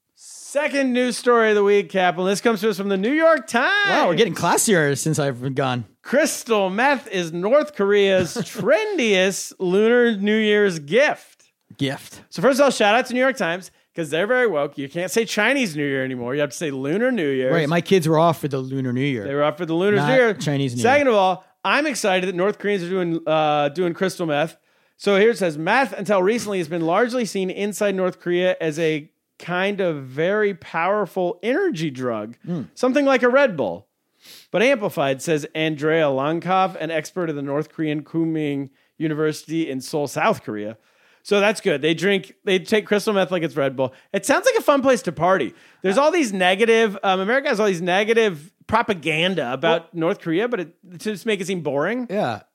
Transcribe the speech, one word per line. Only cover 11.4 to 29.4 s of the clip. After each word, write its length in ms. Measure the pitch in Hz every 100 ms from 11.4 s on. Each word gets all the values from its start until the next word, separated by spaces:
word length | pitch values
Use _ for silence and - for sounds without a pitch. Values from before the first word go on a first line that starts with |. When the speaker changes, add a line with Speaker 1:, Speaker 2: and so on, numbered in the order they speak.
| _ _ _ -
Speaker 2:
Gift. 440 | 135 147 - - -
Speaker 1:
So 120 | -
first 180 | 214 269
of 60 | 277
all, 60 |
shout 220 | - 208 226
out 100 | 254
to 60 |
New 60 | 247
York 160 | 262 262
Times, 340 | 170 180 175 _ _ -
'cause 140 | 156
they're 160 | 156 202
very 180 | 254 240
woke. 300 | 151 143 143
You 100 | 139
can't 240 | 165 180
say 140 | 226 226
Chinese 500 | 220 214 277 226 151
New 100 | 143
Year 180 | 135
anymore. 320 | 131 127 120 143
You 60 |
have 100 | 147
to 60 | -
say 120 | 160
Lunar 400 | 135 135 190 254
New 180 | 233 147
Year. 220 | 131 127
Speaker 2:
Right, 160 | 165 147
my 140 | 175
kids 260 | - 190 156
were 120 | 160
off 200 | 170 160
for 60 | 147
the 120 | 135
Lunar 340 | 131 135 131
New 80 | 123
Year. 220 | 143 120 101
Speaker 1:
They 80 |
were 100 | 143
off 140 | 147 151
for 80 | 165
the 80 |
Lunar 240 | 165 196 208
Speaker 2:
Not 120 | -
Speaker 1:
New 60 | 262
Year. 180 | 233 160
Speaker 2:
Chinese 400 | 156 139 139 120
New 60 |
Speaker 1:
Second 240 | 220 285 277
Speaker 2:
Year. 60 |
Speaker 1:
of 40 | 214
all, 260 | 190 180 - _ 190
I'm 220 | 240 302
excited 400 | 240 214 185 185
that 80 | 175
North 240 | 196 202
Koreans 240 | 196 202
are 60 | 170
doing, 300 | 190 170 165 156
uh, 420 | 156 156 147 143
doing 240 | 143 180
crystal 320 | 165 185 180 165
meth. 300 | 147 165 - _ _ _ _
So 200 | 202 196
here 140 | 220
it 60 | 190
says, 200 | 180 151
"Meth 360 | 160 240 254
until 280 | 202 180 196
recently 380 | 185 233 196 196
has 80 | 156
been 180 | 170 160
largely 400 | 185 240 254 208
seen 240 | 196 190
inside 460 | - 202 190 208 190
North 240 | 180 175
Korea 360 | 175 175 185 180
as 160 | 165 151
a 320 | 160 156 151 _ _
kind 420 | -